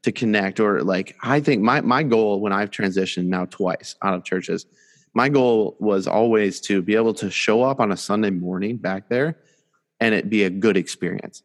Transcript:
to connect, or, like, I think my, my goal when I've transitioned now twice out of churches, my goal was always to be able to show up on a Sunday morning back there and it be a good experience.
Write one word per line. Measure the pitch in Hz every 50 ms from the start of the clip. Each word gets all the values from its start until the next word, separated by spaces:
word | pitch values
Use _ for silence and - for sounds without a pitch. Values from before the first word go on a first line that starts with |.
| -
to | 117 104
connect, | - - 110 107 104 98 98 95 -
or, | 110 104 101 73 64
like, | 95 95 92 95 - - _ -
I | - 135 151
think | 143 151 143 107 104
my, | 117 127 147 -
my | 113 123 131 165
goal | 139 117 110 110 104 101 98
when | 104 104 98
I've | 98 104 101
transitioned | - - 107 98 90 95 92 90 - 90 90
now | 90 92 92 90
twice | 90 - - 101 90 85 - - - - _ -
out | 101 92
of | 90 90
churches, | - 92 92 85 - 90 87 - _ _ _ _ _ _ _ _ _ _
my | - 123 139
goal | 147 139 127 123 117 110 107 - - _
was | 95 104 101 98 95
always | - - 104 113 117 113 107 104 98 90 - -
to | - 104 95 87
be | 92 104
able | 110 113 113 107
to | - - 98
show | - - - - 107 113 123
up | 131 139 -
on | 120 104 95
a |
Sunday | 85 - - 104 107 107 101
morning | 95 87 90 90 92 90 98 107 120 117
back | 101 98 95 95 101 _
there | 120 123 139 160 160 _ _ _ _ _ _ _ _ _ _ _ _ _
and | 113 113 110
it | 95 - 98
be | 110 107 101
a | 92
good | 90 98 92 113 98 92
experience. | 80 - - - - 87 87 - - - _ - _